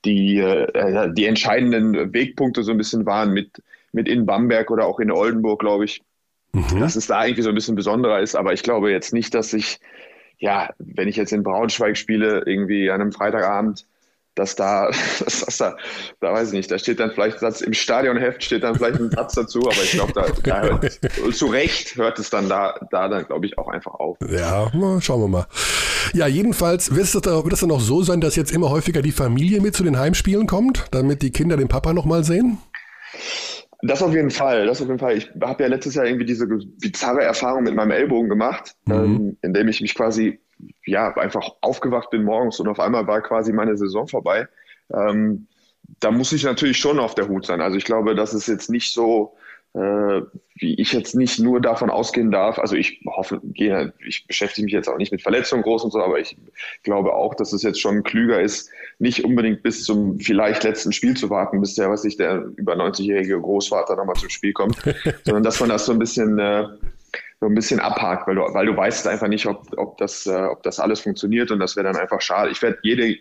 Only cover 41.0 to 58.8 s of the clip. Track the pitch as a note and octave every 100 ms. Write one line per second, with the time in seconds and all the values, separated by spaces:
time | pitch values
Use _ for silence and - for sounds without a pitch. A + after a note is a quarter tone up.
41 | A2 - - G#2+ - - - - C3+ B2
42 | - A2 G#2 A2+ B2 - G2 G#2 F#2+ A#2
43 | G2+ G#2+ - A2+ A2 G#2+ A2 G#2 G2 G2
44 | B2 B2 E2+ G2+ B2 _ - - _ -
45 | G#2 G#2 G#2+ G2+ - _ _ _ - -
46 | A2 A#2 C3 D#3 C3+ A#2+ D3 B2 C#3+ D3
47 | A2+ - G2+ F#2+ F#2+ F2 F2 F#2+ - A2+
48 | G#2+ G2+ G#2+ A2 G2+ G2+ - A#2 - A#2+
49 | A#2 A2+ G#2 _ - - _ - G2 G#2
50 | G#2 G2 D#2+ - _ - - - A2 B2
51 | - B2 B2+ - A#2 B2 B2+ A2+ A#2 -
52 | A2+ - A2+ G2 G2+ A2+ G#2+ F#2 - -
53 | - - F#2+ G2 - - G#2 F#2+ - -
54 | - - _ - G#2 - G#2 G2 - C#2
55 | G2+ G2 - A#2+ B2 B2+ G#2+ A2+ A2+ G#2+
56 | F#2 D2+ E2 - - - - - - G2+
57 | F#2+ E2+ G#2 B2 G#2 G2+ G#2+ F#2 G#2+ G#2
58 | G2+ A2 A#2 G#2+ G2+ G2+ - -